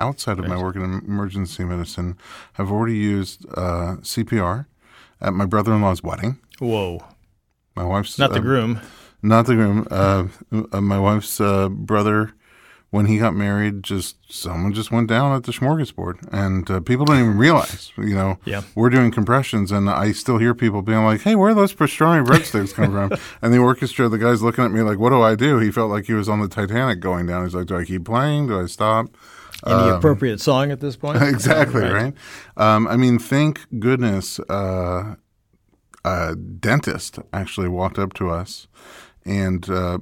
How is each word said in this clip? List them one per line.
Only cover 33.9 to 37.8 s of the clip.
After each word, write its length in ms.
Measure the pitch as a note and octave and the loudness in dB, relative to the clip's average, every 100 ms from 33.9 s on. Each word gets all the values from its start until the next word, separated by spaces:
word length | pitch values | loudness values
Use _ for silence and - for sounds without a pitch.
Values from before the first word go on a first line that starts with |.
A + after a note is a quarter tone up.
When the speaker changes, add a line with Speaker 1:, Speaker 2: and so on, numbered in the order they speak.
| C3 B2 G2 F2+ - - | 2 2 0 -4 -10 -6
Speaker 1:
uh, 680 | G2 G2 F#2 F2+ F2+ G#2 G#2+ _ _ _ _ _ _ _ - | -4 -2 -4 -2 -4 -6 -14 _ _ _ _ _ _ _ -8
a 320 | - F2+ E2 F2 | -4 -2 -4 -6
dentist 800 | F#2 F#2 G#2+ C3+ - - - - - | -10 -6 0 0 0 -6 -10 -16 -10
actually 340 | G2 F#2 - F#2 | -8 -8 -4 -4
walked 300 | F2+ | -2